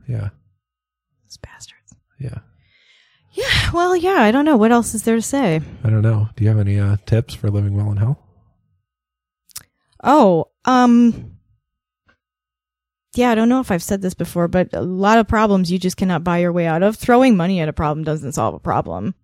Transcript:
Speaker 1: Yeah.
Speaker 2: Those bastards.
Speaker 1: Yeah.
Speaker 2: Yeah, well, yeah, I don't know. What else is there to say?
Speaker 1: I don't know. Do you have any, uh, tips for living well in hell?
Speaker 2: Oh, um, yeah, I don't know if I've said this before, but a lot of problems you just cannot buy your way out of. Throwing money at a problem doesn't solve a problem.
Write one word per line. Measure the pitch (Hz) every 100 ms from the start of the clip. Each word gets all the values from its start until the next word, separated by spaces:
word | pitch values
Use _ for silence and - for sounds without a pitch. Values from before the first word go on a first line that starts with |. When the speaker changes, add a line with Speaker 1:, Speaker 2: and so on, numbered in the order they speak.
| -
Speaker 1:
Yeah. | 113 101 - _ _ _ _ _ _ _ _
Speaker 2:
Those | _ -
bastards. | - - - _ _ _ _ -
Speaker 1:
Yeah. | 131 - _ _ _ _ _ _ _ _ _
Speaker 2:
Yeah, | - 523 - -
well, | 339 359 370
yeah, | 349 381
I | 214
don't | 254
know. | 302 262
What | 220
else | 240 220
is | 220
there | - 226
to |
say? | 214 277 226 156 151 -
Speaker 1:
I | 113
don't | 110
know. | 113 107 107 -
Do |
you | 107
have | 107
any, | 101 101
uh, | 101 104
tips | - 113 -
for | - 107
living | 101 104 101
well | 104
in | 101
hell? | 113 151 _ _ _ _ _ _ _ _ _ _ _ _ _ - _ _ _ _
Speaker 2:
Oh, | - 302 208 165 - _
um, | - 254 247 240 240 - - - _ _ _ _ _ _ _ _ _ _ _ _ _ _ _ _ _
yeah, | - 247
I |
don't | 220 226
know | 262
if | 247
I've | 175
said | - 196
this | 190
before, | - 170 175 170
but | 185 180
a | -
lot | 160 185 196 226
of | 214
problems | 226 220 196 170
you | 185
just | 180 -
cannot | 185 170
buy | 175 175
your | 175
way | 175 165
out | 160
of. | 196 220
Throwing | - 247 269 202
money | 170 190
at | 156
a |
problem | 143 151 151
doesn't | 156 156 131
solve | - 113
a | -
problem. | 175 104 - 87 107 -